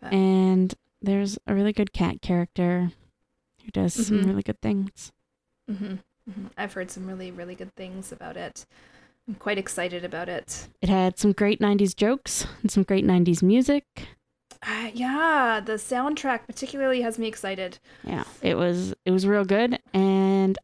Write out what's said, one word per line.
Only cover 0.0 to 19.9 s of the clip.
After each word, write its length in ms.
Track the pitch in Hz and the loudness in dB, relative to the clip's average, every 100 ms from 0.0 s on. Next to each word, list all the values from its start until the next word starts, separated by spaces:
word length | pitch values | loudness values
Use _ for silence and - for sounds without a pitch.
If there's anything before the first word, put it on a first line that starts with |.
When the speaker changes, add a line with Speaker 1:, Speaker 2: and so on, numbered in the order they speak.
Speaker 1:
But 120 | - | -2
Speaker 2:
and 600 | 196 190 190 185 185 185 - _ _ | 2 4 6 4 4 2 -2 _ _
there's 360 | 196 196 202 208 - | -2 0 -2 -6 -2
a 80 | |
really 200 | 196 208 | 0 0
good 200 | 208 202 | 0 -2
cat 280 | - 175 - | 0 -2 -2
character 680 | - 175 175 - 175 180 180 - _ _ _ _ _ _ | -2 0 0 0 0 0 -2 -4 _ _ _ _ _ _
who 80 | 226 | -8
does 220 | 202 180 | -2 -2
some 240 | 233 208 208 | 0 0 2
Speaker 1:
Mm-hmm. 120 | 190 | 2
Speaker 2:
really 140 | 196 | 0
good 180 | 208 208 | -4 -4
things. 500 | 220 202 196 - - _ _ _ _ _ - | -2 -2 -4 -8 -20 _ _ _ _ _ -12
Speaker 1:
Mm-hmm. 260 | 196 202 190 - _ - | -10 -8 -10 -14 _ -18
Mm-hmm. 180 | 190 190 - | -14 -14 -12
I've 160 | 202 | -10
heard 160 | 190 185 | -10 -12
some 160 | 190 185 | -12 -12
really, 240 | 185 185 | -12 -14
really 240 | 180 175 180 | -14 -14 -14
good 180 | 185 - | -16 -16
things 360 | 185 190 190 | -14 -14 -14
about 260 | - 175 175 | -16 -14 -12
it. 280 | 175 - - _ - _ _ _ - | -14 -14 -20 _ -20 _ _ _ -14
I'm 80 | 196 | -10
quite 220 | 208 196 | -4 -4
excited 460 | 196 - 175 175 | -4 -4 -4 -6
about 260 | 180 160 175 | -8 -8 -8
it. 380 | 175 - - - _ | -8 -10 -14 -16 _
Speaker 2:
It 80 | 185 | 2
had 280 | 190 185 - | 4 2 2
some 140 | 208 | 2
great 300 | 190 208 - | 4 2 2
nineties 320 | 208 202 196 | 2 4 2
jokes 520 | - 208 277 - - - - | 2 0 0 -4 -6 -6 -4
and 80 | 208 | 0
some 120 | 202 | 2
great 220 | 185 196 196 | 2 2 4
nineties 380 | 180 175 165 | 6 6 4
music. 420 | 185 240 262 285 - - - - _ _ - - | 6 6 4 0 -2 -14 -18 -20 _ _ -20 -14
Speaker 1:
Uh, 280 | - 311 226 | -8 -6 -6
yeah, 640 | 240 254 285 330 302 240 220 | -4 -2 0 2 4 2 0
the 100 | 202 | -2
soundtrack 760 | 214 - 247 277 302 269 233 - | -6 -2 0 0 -2 -2 -4 -6
particularly 540 | - 262 277 262 254 | -10 -8 -2 0 0
has 180 | 233 226 | 0 -2
me 80 | 226 | -6
excited. 520 | 220 196 190 180 - _ - | -6 -8 -8 -8 -12 _ -16
Speaker 2:
Yeah, 200 | - - - - | -8 -6 -8 -4
it 160 | - - | 0 2
was, 380 | 175 175 190 - 185 | 2 0 -4 -4 0
it 60 | |
was 160 | 185 196 | 2 4
real 180 | 208 196 | 2 4
good, 340 | 202 240 247 _ | 2 2 -2 _